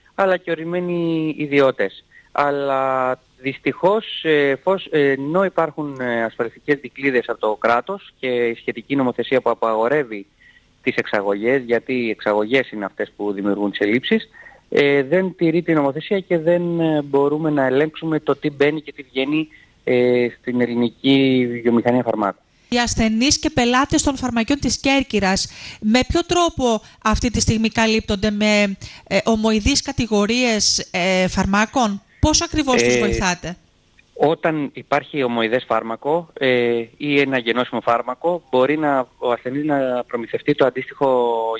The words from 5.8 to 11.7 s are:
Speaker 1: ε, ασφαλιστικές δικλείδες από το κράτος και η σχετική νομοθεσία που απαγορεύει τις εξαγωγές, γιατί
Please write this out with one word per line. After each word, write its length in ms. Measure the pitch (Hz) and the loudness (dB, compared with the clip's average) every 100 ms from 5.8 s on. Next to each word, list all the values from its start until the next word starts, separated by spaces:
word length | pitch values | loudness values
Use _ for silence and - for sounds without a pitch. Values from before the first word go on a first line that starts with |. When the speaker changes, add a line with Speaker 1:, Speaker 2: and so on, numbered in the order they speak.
| 147 135 | -8 -6
Speaker 1:
ε, 240 | 123 117 | -4 -2
ασφαλιστικές 560 | 113 - 113 120 - 139 | -4 -4 -8 -6 -4 -4
δικλείδες 500 | 123 - 139 123 117 | -4 -4 0 0 -2
από 100 | 113 | -2
το 160 | 110 107 | -2 0
κράτος 580 | 113 120 151 196 - - | 2 0 0 -10 -10 -10
και 80 | 131 | -4
η 280 | 123 120 113 | -2 -2 -4
σχετική 400 | - 120 - 139 | -8 -8 -4 0
νομοθεσία 460 | 127 120 117 131 | 0 -2 0 0
που 80 | 120 | 0
απαγορεύει 760 | 117 113 110 117 151 120 104 95 _ - _ _ _ | 0 0 0 0 0 -2 -8 -14 _ -20 _ _ _
τις 120 | 127 - | -4 -4
εξαγωγές, 680 | - 107 101 101 117 135 | -2 -2 0 0 0 0
γιατί 320 | 120 | 0